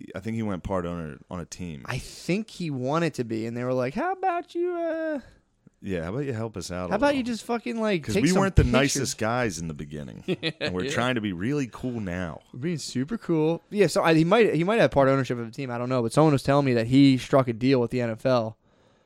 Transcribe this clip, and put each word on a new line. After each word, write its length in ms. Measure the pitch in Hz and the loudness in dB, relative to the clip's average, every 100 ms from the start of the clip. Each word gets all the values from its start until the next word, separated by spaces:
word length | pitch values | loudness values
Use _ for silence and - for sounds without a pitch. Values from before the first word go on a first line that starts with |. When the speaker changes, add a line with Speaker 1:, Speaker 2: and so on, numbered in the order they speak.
| - | -14
Speaker 1:
I 60 | 95 | -10
think 160 | 104 113 | -8 -6
he 60 | |
went 200 | 107 92 | -4 -6
part 220 | - 95 85 | -4 -4 -4
owner 320 | 87 78 67 - | -6 -8 -12 -12
on 100 | 90 | -12
a 40 | |
team. 380 | 76 - 87 71 60 | -12 -12 -12 -10 -10
Speaker 2:
I 120 | 127 | -10
think 520 | - - - 190 214 | -10 -10 -4 -4 -6
he 200 | - 170 | -10 -8
wanted 440 | 135 127 156 165 | -4 -2 0 -2
to 100 | - | -4
be, 220 | 117 113 113 | -6 -6 -6
and 100 | 120 | -6
they 80 | |
were 80 | 123 | -4
like, 200 | 127 123 | -2 -2
"How 180 | 208 349 | -4 -4
about 420 | 381 370 349 - | -2 -4 -4 -6
you, 200 | 339 349 | -4 -4
uh, 460 | 339 330 320 320 294 - _ _ _ _ _ | -4 -4 -4 -4 -6 -10 _ _ _ _ _
Speaker 1:
Yeah, 200 | - 90 | -6 -6
how 40 | 82 | -4
about 140 | 117 | -6
you 80 | 139 | -6
help 240 | 110 113 101 | -6 -6 -8
us 140 | 82 | -8
out 180 | 90 90 | -6 -4
a 40 | |
Speaker 2:
how 40 | 208 | 0
about 180 | 285 | 0
you 60 | 277 | 0
Speaker 1:
little? 120 | 240 | -4
Speaker 2:
just 100 | 226 | -6
fucking, 340 | - 233 240 226 | -6 -6 -6 -4
like, 220 | 214 185 | -2 -2
Speaker 1:
'Cause 100 | 117 | -2
Speaker 2:
take 80 | 101 | 0
Speaker 1:
we 60 | 143 | 2
Speaker 2:
some 100 | 185 | 2
Speaker 1:
weren't 160 | 196 - | 4 4
the 60 | |
Speaker 2:
pictures?" 80 | 120 127 139 139 | 4 4 4 0
Speaker 1:
nicest 220 | 117 - | -4 -2
guys 400 | 110 123 120 80 | -2 0 -2 -2
in 100 | 85 | -8
the 60 | |
beginning, 500 | 73 73 73 65 50 - | -10 -10 -10 -10 -10 -6
Speaker 2:
<laughs> 340 | 185 160 - | -4 -4 -4
Speaker 1:
and 140 | 147 | -4
we're 100 | - | -4
Speaker 2:
Yeah. 60 | 135 | -2
Speaker 1:
trying 240 | 127 123 123 | -2 0 0
to 40 | |
be 120 | 104 | -2
really 360 | 85 107 147 123 | -2 -2 -2 -4
cool 300 | - 127 120 | -6 -6 -6
now. 400 | 95 90 87 - _ | -4 -4 -6 -8 _
Speaker 2:
We're 80 | - | -10
being 180 | 156 160 | -6 -6
super 400 | - 123 135 226 | -6 -4 -4 -4
cool. 440 | - 165 156 165 - | -2 0 0 -2 -2
Yeah, 160 | 202 170 | 2 4
so 160 | 202 | 4
I, 120 | 165 | 4
he 100 | 160 | 6
might, 300 | 170 226 202 | 6 6 6
he 100 | 147 | 2
might 160 | 175 226 | 2 4
have 100 | 151 | 4
part 180 | 139 135 | 4 4
ownership 300 | 135 127 123 | 4 0 -4
of 80 | 113 | -8
the 60 | |
team. 180 | 113 131 | -8 -8
I 80 | 120 | -6
don't 100 | 123 | -2
know, 140 | 131 | 0
but 100 | 117 | 2
someone 200 | 143 156 | 6 6
was 100 | 139 | 6
telling 220 | - 143 139 | 4 4 4
me 80 | |
that 120 | 117 113 | 2 4
he 320 | 135 139 127 | 8 8 6
struck 280 | - 143 127 | 4 4 4
a 40 | |
deal 280 | 110 127 131 | 0 2 2
with 100 | 117 | 2
the 100 | 127 | -2
N 100 | 120 | -2
F 140 | 113 131 | -2 0
L 300 | 123 110 - _ _ _ _ | 2 0 -8 _ _ _ _